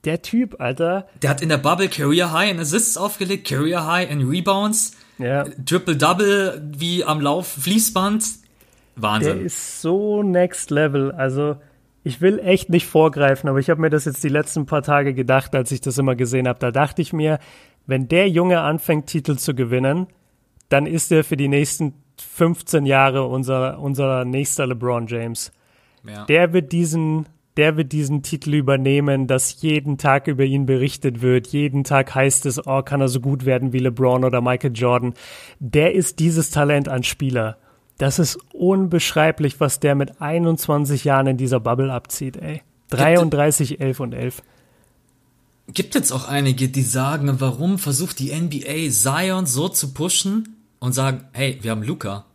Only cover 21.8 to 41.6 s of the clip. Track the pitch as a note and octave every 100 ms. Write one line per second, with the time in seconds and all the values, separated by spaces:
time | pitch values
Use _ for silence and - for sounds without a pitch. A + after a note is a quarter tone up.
21.8 | D3+ - _ _ - - E3+ E3+ - D#3+
22.8 | C#3 C3+ C3+ C3+ B2+ B2+ B2+ C3 C3 -
23.8 | C#3+ C#3 C3+ C3 B2 C3 C#3+ - C3+ B2
24.8 | B2 A#2+ A2+ A#2 A#2 A#2 - _ _ _
25.8 | _ _ A2 G#2 G#2 D3+ F3 F3+ C#3+ E3+
26.8 | E3+ D#3+ D#3 D#3 D#3 _ _ - D3+ D#3
27.8 | C#3+ D3+ C#3+ D3 - D3+ D3+ D3+ C3+ C#3
28.8 | C3 C#3 C#3+ C3+ C3 C3 - - D#3+ D3+
29.8 | C#3+ C#3 D3 C3+ D3 C3+ C3+ C#3 C3 C3
30.8 | C3+ - C#3 A#2 B2+ B2+ A#2+ C#3+ D3 C#3
31.8 | C3+ C#3+ C3+ C3+ C3+ - C#3+ B2+ C#3+ C3+
32.8 | C3 C#3+ C3+ B2+ C3 C#3 B2+ B2+ C3 B2+
33.8 | B2+ A#2 B2+ B2+ B2+ B2 B2 B2 C#3 A2+
34.8 | B2 B2 B2 A#2+ - - - - C3 D3
35.8 | D#3+ - F3 - D#3+ E3 D3+ D#3+ C#3+ C#3+
36.8 | C#3 C3 B2 - C3+ B2 A2 A2 _ _
37.8 | _ _ C#3 C#3 D#3 - - - F3+ F#3+
38.8 | F#3+ E3+ - - D#3 - D3 - C#3+ -
39.8 | D3+ C#3 C#3 - D3 E3 E3+ E3 - D3
40.8 | C#3+ C#3 D3 C3+ C3+ B2+ C3 B2+